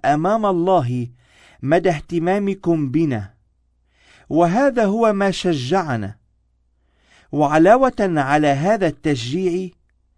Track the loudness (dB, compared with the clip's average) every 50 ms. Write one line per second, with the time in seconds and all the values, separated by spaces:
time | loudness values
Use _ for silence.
0 | -2 0 0 0 0 0 0 0 0 0 0 0 2 2 2 2 2 0 -4 -4
1 | -6 -8 -12 _ _ _ _ _ _ _ _ _ -4 0 0 2 2 0 -2 -2
2 | -4 -6 -4 -4 -2 0 -2 -2 -2 -2 -4 -4 -2 -2 0 0 0 -2 0 0
3 | 0 0 -2 -4 -8 -10 _ _ _ _ _ _ _ _ _ _ _ _ _ _
4 | _ _ _ _ _ -4 0 2 2 2 2 2 0 0 2 0 0 0 0 2
5 | 2 2 2 2 0 -2 -2 -2 -2 -2 -2 -2 -2 -2 -2 -2 -2 -2 -4 -6
6 | -6 -8 -12 _ _ _ _ _ _ _ _ _ _ _ _ _ _ _ _ _
7 | _ _ _ _ _ _ -2 0 0 2 2 4 6 6 6 6 4 0 0 0
8 | -2 -2 0 -2 0 0 0 2 2 2 0 0 0 -2 0 0 0 -2 -4 -4
9 | -4 -4 -2 -2 -4 -4 -4 -4 -2 -2 -4 -4 -6 -8 -12 _ _ _ _ _
10 | _ _ _